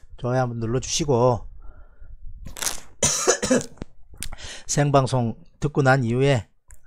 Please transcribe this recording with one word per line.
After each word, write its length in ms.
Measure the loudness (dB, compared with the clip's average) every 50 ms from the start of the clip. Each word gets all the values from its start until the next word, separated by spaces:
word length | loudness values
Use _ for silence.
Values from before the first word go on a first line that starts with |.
| -14 -14 -12
좋아요 240 | -6 -4 0 0 2
한번 200 | 0 0 -2 -4
눌러주시고 880 | -2 0 0 -2 -2 -2 -2 -2 2 4 4 6 6 6 4 2 -2 -8 -14 -14 -14 -14 -14 -16 -18 -20 -18 -18 -16 -14 -14 -12 -12 -12 -12 -10 -12 -12 -8 -4 -4 -4 -4 -4 -8 -10 -6 0 0 0 0 2 2 2 0 2
<coughs> 1200 | 2 2 2 2 0 -2 -10 -14 -14 -14 -14 -18 -18 -16 -14 -10 -8 -8 -8 -8 -8 -12 -12 -12 -8
생방송 720 | -4 0 2 2 4 4 4 4 4 2 2 0 0 -2 -6 -12 -20 _ -4
듣고 220 | -4 -2 0 2
난 240 | 4 6 6 4 4
이후에, 420 | 2 2 2 4 4 4 2 0 _ _ _ _ -20 -20 -18 -12